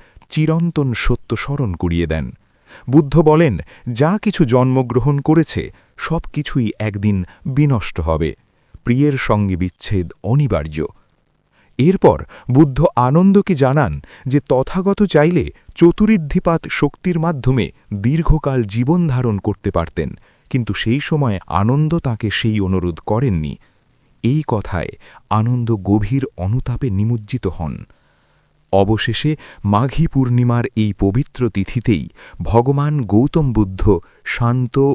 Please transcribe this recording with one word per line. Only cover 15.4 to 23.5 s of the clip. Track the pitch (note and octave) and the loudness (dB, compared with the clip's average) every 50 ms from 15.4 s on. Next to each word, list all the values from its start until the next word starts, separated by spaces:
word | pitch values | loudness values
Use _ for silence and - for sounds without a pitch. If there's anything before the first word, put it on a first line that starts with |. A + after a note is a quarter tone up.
| F#2+ C#2+ - _ _ - - | -2 -4 -6 _ _ -12 -4
চতুরিদ্ধিপাত | - E3+ F3 E3+ - G#3+ G#3 A3 G3 D#3 C#3 - F#3 - F#3 E3 E3 - - | 0 2 2 2 2 2 4 2 2 0 0 -2 -2 0 0 -2 -2 -4 -6
শক্তির | - - - C#3+ - - - F3+ F3 E3 | -6 -2 -2 -2 -2 -4 -4 -2 -2 -2
মাধ্যমে | D#3 E3 E3+ C3+ G#2+ B2+ C3+ B2+ F#2+ - - _ _ - G#2 | -2 -2 -2 -2 0 0 0 0 0 -2 -4 _ _ -10 -8
দীর্ঘকাল | G2+ G2 A#2 D3+ D#3+ D#3+ - D#3 D#3 - C#3 C3+ C3 A#2 | -4 -2 0 0 0 2 2 2 2 0 -2 -2 -2 -2
জীবন | G2+ G2 A2+ B2 B2+ E3 F3+ F3 | -2 -2 -2 0 2 2 2 2
ধারণ | D#3+ B2+ A#2+ B2 A#2+ G#2 G2 | 0 0 0 0 0 -2 -2
করতে | - G#2+ G2 - - G2+ | -2 -4 -6 -4 -4 -2
পারতেন, | - F2 E2 - - - D#2 C2+ - - - _ _ _ _ - | -2 -2 -2 -4 -4 -6 -6 -6 -6 -12 -18 _ _ _ _ -4
কিন্তু | - C3 A#2 - G2 | -4 -2 -2 -4 -6
সেই | - - A2 A#2 C#3+ | -4 -2 -2 -2 -2
সময় | D3 - E3 D3 C#3+ A#2+ G2+ F2+ - | -2 -2 -2 0 0 0 -2 -4 -4
আনন্দ | - - F2 G2+ A2+ B2+ C#3+ D3+ D#3 E3+ E3+ | -4 -2 0 2 2 2 2 0 0 -2 -2
তাকে | - C3 A2+ G#2 - G#2 | -2 -4 -4 -4 -4 -4
সেই | - - - A#2 G#2+ G#2+ | -4 -2 -2 -2 0 0
অনুরোধ | G2 F#2 F#2+ F#2 E2+ F2 E2 - - | 0 0 0 -2 -2 -2 -4 -6 -6
করেননি। | - G#2+ A2 C3+ C3 F#2+ D#2+ D2+ D2 | -4 -2 0 0 0 0 -2 -2 -4